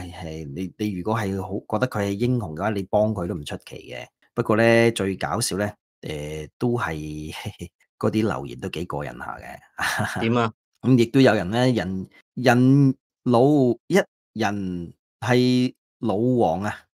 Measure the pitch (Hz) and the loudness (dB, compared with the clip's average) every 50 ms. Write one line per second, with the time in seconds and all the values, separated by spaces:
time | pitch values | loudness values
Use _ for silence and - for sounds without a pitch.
0 | 90 87 85 - 85 80 78 80 80 71 69 85 95 87 - - 107 107 98 90 | -8 -10 -12 -12 -12 -10 -10 -10 -12 -10 -10 -10 -10 -10 -8 -6 -6 -6 -4 -6
1 | 85 101 113 117 110 98 98 95 92 95 98 107 - - 110 104 120 131 - 107 | -4 -2 -2 -2 -2 -4 -4 -6 -6 -6 -8 -8 -8 -4 -2 -2 -2 -2 -2 -4
2 | 101 101 101 101 120 120 127 120 107 82 78 78 95 110 107 98 95 - - 104 | -2 -2 -2 -2 -2 0 0 -2 -4 -6 -8 -6 -4 -4 -4 -4 -6 -2 0 0
3 | 107 110 107 104 85 87 98 80 73 - - - _ - - - - - 123 120 | 2 2 0 -2 -4 -4 -6 -6 -8 -10 -10 -12 _ -14 -18 -16 -16 -14 -14 -14
4 | 120 - _ _ _ _ - - 113 - 110 107 117 117 117 117 117 117 117 - | -14 -16 _ _ _ _ -6 -6 0 2 4 4 6 6 6 6 6 4 2 0
5 | 98 98 95 92 - 69 80 104 117 - 87 95 104 101 - _ _ _ _ _ | -2 -2 -2 -4 -4 -4 -2 -2 -4 -4 -2 -2 -4 -4 -6 _ _ _ _ _
6 | - - 78 73 73 76 76 78 76 - _ - - 123 - - - 80 80 78 | -12 -10 -10 -8 -8 -8 -8 -10 -12 -12 _ -4 -2 -2 -2 -2 -4 -4 -6 -6
7 | 76 78 76 76 76 80 - - - 107 - - 87 - _ _ _ _ _ - | -8 -8 -10 -10 -10 -10 -12 -10 -12 -12 -12 -12 -14 -16 _ _ _ _ _ -2
8 | - 110 101 110 110 104 71 64 69 65 60 64 - 95 - 78 87 - - 71 | -2 0 0 2 0 0 -2 -4 -6 -10 -12 -10 -10 -8 -6 -8 -8 -6 -6 -8
9 | 73 64 58 60 - 57 - 58 57 - - - _ _ _ - - - - - | -8 -8 -10 -12 -14 -14 -14 -14 -14 -16 -16 -18 _ _ _ -6 -6 -4 -2 -2
10 | 101 - - 92 107 113 120 120 117 110 - _ _ _ _ _ - 117 131 120 | -4 -4 -4 -4 -2 0 2 2 0 0 -2 _ _ _ _ _ 2 4 4 4
11 | 113 113 - 135 131 117 104 107 85 90 110 120 127 131 123 107 85 92 95 95 | 4 4 4 4 6 6 6 4 0 0 0 2 2 2 2 0 -2 -4 -6 -6
12 | 92 - _ _ _ _ - - 123 131 120 123 127 131 135 143 139 135 131 _ | -8 -10 _ _ _ _ -8 0 2 4 4 6 6 6 6 6 6 4 2 _
13 | _ _ _ _ - 127 120 117 131 143 151 143 131 123 113 - _ - 160 202 | _ _ _ _ -2 2 4 6 6 6 6 4 4 2 2 -2 _ 0 2 2
14 | - _ _ _ _ _ - 107 110 101 101 101 95 92 90 87 85 82 - _ | 2 _ _ _ _ _ -6 -2 -2 -2 -2 -4 -6 -6 -6 -6 -8 -10 -14 _
15 | _ _ _ - - 107 123 123 127 127 127 127 123 127 - _ _ _ _ - | _ _ _ -8 -2 2 4 4 4 4 4 2 2 0 -2 _ _ _ _ -6
16 | - 110 95 101 120 127 127 120 107 90 82 90 101 104 - - _ _ _ _ | -4 -2 -2 0 2 2 2 2 2 2 0 -2 -4 -6 -6 -8 _ _ _ _